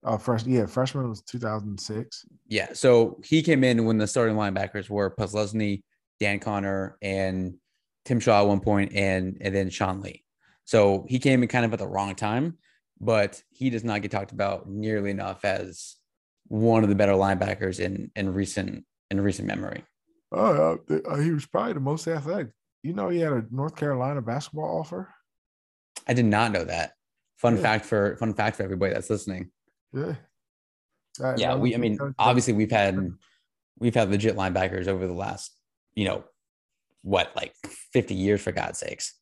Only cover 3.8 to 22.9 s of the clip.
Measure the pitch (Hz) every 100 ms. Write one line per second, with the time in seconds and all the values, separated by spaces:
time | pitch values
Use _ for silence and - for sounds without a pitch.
3.8 | 113 110 107 - 113 107 101 95 98 104
4.8 | 92 104 98 - 101 104 104 110 104 98
5.8 | _ _ _ _ 104 101 110 104 98 98
6.8 | 95 - 101 98 95 92 92 90 _ _
7.8 | _ _ - 120 113 104 101 101 113 101
8.8 | 98 98 98 95 92 95 101 98 95 -
9.8 | 95 95 98 - _ _ _ _ - 113
10.8 | 101 98 - 127 135 131 120 123 117 110
11.8 | 95 95 101 95 107 113 160 165 _ _
12.8 | _ _ 107 110 101 - _ _ 131 117
13.8 | 117 104 101 104 101 110 98 95 - 101
14.8 | 107 107 101 98 95 95 101 95 95 -
15.8 | - - _ _ _ _ _ 107 113 113
16.8 | 107 101 104 98 98 95 98 98 95 90
17.8 | 92 98 - - 98 95 98 - 95 98
18.8 | - _ _ 98 101 95 104 90 98 -
19.8 | - _ _ _ _ - 220 147 113 82
20.8 | - 78 - 147 156 156 - 170 233 170
21.8 | 135 160 165 160 139 196 127 _ _ _
22.8 | 139